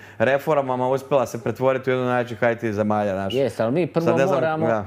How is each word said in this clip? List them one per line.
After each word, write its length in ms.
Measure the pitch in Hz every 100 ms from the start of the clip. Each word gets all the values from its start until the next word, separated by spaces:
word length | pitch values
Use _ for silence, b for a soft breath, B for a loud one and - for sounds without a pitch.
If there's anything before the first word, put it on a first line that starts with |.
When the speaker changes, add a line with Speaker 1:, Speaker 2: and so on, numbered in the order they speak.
| B B
Speaker 1:
reformama 680 | 113 139 160 147 131 127 127
uspjela 380 | 135 131 143 113
se 160 | 117
pretvoriti 480 | 120 113 131 131 131
u 20 |
jednu 120 | 127
od 60 | 123
najjačih 280 | 123 120 113 120
I 40 | 110
T 160 | 113
zemalja, 400 | 104 107 107 104
znaš. 200 | 95 98
Speaker 2:
Jest, 260 | 120 127 -
ali 120 | 113
mi 140 | 151 160
prvo 200 | 170 165
Speaker 1:
Sad 100 | -
ne 100 | 139
znam, 80 |
Speaker 2:
moramo, 320 | 139 160 156 139
Speaker 1:
da. 180 | 110